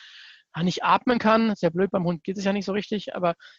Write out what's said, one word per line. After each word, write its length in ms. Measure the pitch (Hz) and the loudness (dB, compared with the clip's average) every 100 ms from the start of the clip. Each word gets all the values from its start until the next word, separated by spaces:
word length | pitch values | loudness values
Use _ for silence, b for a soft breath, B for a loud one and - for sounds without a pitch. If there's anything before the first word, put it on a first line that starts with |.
| B B B B B | B B B B B
ah, 100 | 160 | -2
nicht 220 | 175 - | -2 0
atmen 340 | 175 190 - 240 | 2 2 2 2
kann. 360 | 214 220 226 202 | 4 4 2 0
Sehr 140 | 170 | 0
blöd, 200 | 165 196 | 0 0
beim 140 | 202 | 0
Hund 200 | 170 170 | -2 -2
geht 140 | - 196 | -6 -4
es 60 | |
ja 80 | 196 | -2
nicht 120 | 202 | -2
so 80 | 190 | -2
richtig, 420 | 208 - 208 - | -4 -4 -6 -6
aber, 200 | - 175 165 B | -2 -2 -2 B